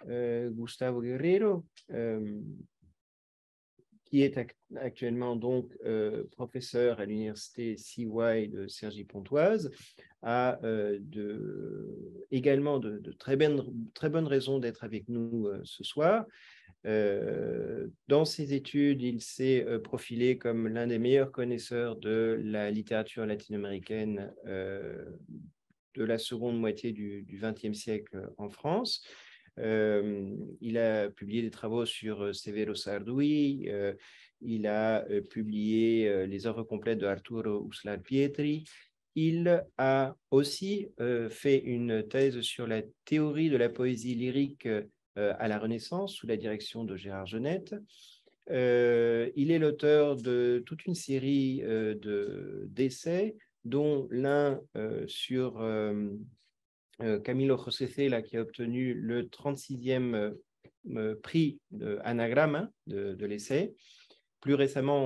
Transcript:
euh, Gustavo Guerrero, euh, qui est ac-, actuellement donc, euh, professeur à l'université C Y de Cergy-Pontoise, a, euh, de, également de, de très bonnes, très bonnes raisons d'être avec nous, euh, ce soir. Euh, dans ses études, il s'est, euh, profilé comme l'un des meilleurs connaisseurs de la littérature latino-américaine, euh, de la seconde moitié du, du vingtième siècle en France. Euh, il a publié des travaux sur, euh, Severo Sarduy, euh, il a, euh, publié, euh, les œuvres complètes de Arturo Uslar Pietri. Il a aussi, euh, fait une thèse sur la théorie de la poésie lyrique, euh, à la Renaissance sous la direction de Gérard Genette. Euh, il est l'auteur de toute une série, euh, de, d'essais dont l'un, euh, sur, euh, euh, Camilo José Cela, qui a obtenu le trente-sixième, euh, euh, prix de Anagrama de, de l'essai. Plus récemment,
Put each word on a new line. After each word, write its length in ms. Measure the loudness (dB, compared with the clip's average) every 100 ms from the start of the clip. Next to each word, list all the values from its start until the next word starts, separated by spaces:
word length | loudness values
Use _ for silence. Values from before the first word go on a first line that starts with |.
| -6
euh, 400 | -2 0 0 -2
Gustavo 520 | -4 -8 -4 -2 -2
Guerrero, 640 | -2 0 2 4 4 2 -4 -16 -10
euh, 480 | -4 -2 -2 -4 -6 -10 -12 -18 _ _ _ _ _ _ _ _ _ _ _ _ _ _
qui 160 | 4
est 160 | 4 4
ac-, 180 | -6 -10 _ -8
actuellement 600 | -8 -4 -4 -2 -2 -2
donc, 400 | 0 0 -2 -6 -2
euh, 380 | 0 0 -2 -6
professeur 680 | -8 -8 -8 -4 2 2 2
à 60 | -2
l'université 720 | -4 -4 -6 -12 -8 -6 -6
C 260 | -10 -8
Y 440 | -4 0 2 2 0
de 180 | -6 -10
Cergy-Pontoise, 1040 | -10 -10 -10 -12 -12 -2 2 4 4 -2 -8 -18 -20 -20 _
a, 420 | -2 2 2 0
euh, 340 | -2 0 0 -2
de, 840 | -4 -8 -6 -6 -6 -8 -8 -8 -10 -12 -14 -16 -4
également 480 | 0 4 4 2 0
de, 200 | -2 -6
de 120 | -10
très 240 | -12 -2 2
bonnes, 280 | 4 2 -2 -8 -10
très 160 | -4 -2
bonnes 180 | 0 2
raisons 320 | 0 2 0
d'être 240 | -2 -6
avec 260 | -8 -8 -4
nous, 380 | -4 -2 -2 -2
euh, 140 | -4
ce 200 | -10 -12
soir. 420 | -8 2 4 4 0 -12 -20 -20 -20 _ 0
Euh, 1000 | 2 4 2 0 -2 -2 -2 -4 -6 -8 -10 2
dans 160 | 4
ses 300 | 4 0 -2
études, 480 | -2 0 2 2 2
il 200 | 0 -4
s'est, 440 | -6 -2 4 4 2
euh, 140 | -2
profilé 580 | -4 -8 -6 2 2 4
comme 300 | 0 0 0
l'un 200 | 0 0
des 120 | 2
meilleurs 320 | 6 6 4
connaisseurs 640 | 0 -4 -4 -4 -4 -2 -4
de 420 | 0 2 2 0
la 280 | -2 -2 0
littérature 540 | -2 0 -2 -2 -4 -4
latino-américaine, 1080 | -4 -6 -6 -6 -8 -6 -4 -2 -4 -6 -12 -8
euh, 600 | -6 -6 -6 -8 -10 -12 -16 -16 -16 -18 _ _ _ _ -4
de 80 |
la 140 | 0 0
seconde 420 | -2 -4 -2 0
moitié 320 | 0 -2 -4
du, 300 | -6 -8 -8
du 140 | -12 -6
vingtième 360 | -6 -4 -6
siècle 560 | -6 -4 -4 -6 -10 -12 -10
en 120 | -12
France. 540 | -6 -2 0 0 -4 -8 -20 -20 -20 _ -6
Euh, 800 | 0 2 4 4 2 -2 -6 -8 -10 -10
il 160 | -4 2
a 320 | 2 2 0
publié 320 | -4 -4 -2
des 80 | -2
travaux 360 | -4 -2 0 -2
sur, 360 | -4 -6 -4
euh, 120 | -4
Severo 420 | -4 -6 -4 -2 -4
Sarduy, 880 | -4 -6 -2 0 2 4 2 0 -2
euh, 280 | -2 -2 -4 -12 -20 -20 _
il 260 | -4 -2 0
a, 360 | 2 4 2 2
euh, 120 | -2
publié, 840 | -2 -4 -4 0 2 4 4 4 4
euh, 200 | 2 0
les 180 | -2 -4
œuvres 160 | -4
complètes 380 | -4 -4 -2 0
de 80 | 0
Arturo 600 | -2 -4 -4 -2 -2 -4
Uslar 320 | -8 -8 -8
Pietri. 640 | -2 2 2 0 -2 -4 -6 -18 -20 _ _ 0
Il 480 | 2 4 4 4 2 0
a 360 | 4 4 2 -2 _
aussi, 600 | 4 4 -2 -2 -2 -4 -4
euh, 280 | 0 0 0
fait 300 | 0 4 4
une 500 | 4 0 2 0 0
thèse 340 | 2 2 2
sur 260 | -4 -4 -2
la 160 | -2 -4 -12
théorie 460 | -2 2 2 2 4
de 80 | 4
la 120 | 4
poésie 440 | 2 0 0 -2
lyrique, 540 | -2 0 2 0 -2 -2
euh, 160 | -2 -2 _ _ 0
à 320 | 0 2 0
la 100 | 0
Renaissance 560 | -2 -4 -4 -4 -4
sous 140 | -6 -4
la 100 | -2
direction 460 | -2 -6 -6 -8
de 120 | -8 -8
Gérard 300 | -8 -8 -6
Genette. 480 | -4 -2 -2 -4 -12 -14 -20 -20 -20 _ _ -4
Euh, 800 | 2 4 6 6 6 4 4 2 2
il 140 | 2
est 80 | 4
l'auteur 580 | 4 4 6 6 6 2
de 440 | 2 4 4 2 0
toute 180 | -8 -4
une 80 |
série, 720 | -4 -2 0 2 2 2 0
euh, 320 | 0 0 0 -2
de, 720 | -2 -2 -2 -4 -8 -8 -8
d'essais 680 | 0 0 0 -2 0 0 -4 _ _ -2
dont 400 | 2 4 2 0
l'un, 520 | 0 4 4 4 2 -4 -6
euh, 300 | -4 -4 -6
sur, 400 | -6 -2 0 0 -2
euh, 480 | -2 0 0 0 -4 -6 -12 -20 _ _ _ _ _ -4
euh, 180 | 0 0
Camilo 380 | 0 2 4 2
José 300 | 0 -4 -4
Cela, 340 | 0 2 2
qui 160 | -2 -4
a 40 |
obtenu 520 | -4 -4 -4 0 0
le 340 | -2 -2 -2 -4
trente-sixième, 880 | -4 -4 -4 -6 -6 0 0 2 0
euh, 160 | 0 -4 -14 _ -20 _ -8 -4
euh, 200 | -4 -4
prix 380 | -2 2 2 0 _
de 280 | -8 -6 -4
Anagrama 680 | -2 0 2 4 4 2 -4 -10 -8
de, 260 | -6 -4
de 120 | -4 -6
l'essai. 480 | -6 -2 0 0 -6 -20 -20 -20 _ _ _
Plus 160 | 0 4
récemment, 440 | 4 2 2 4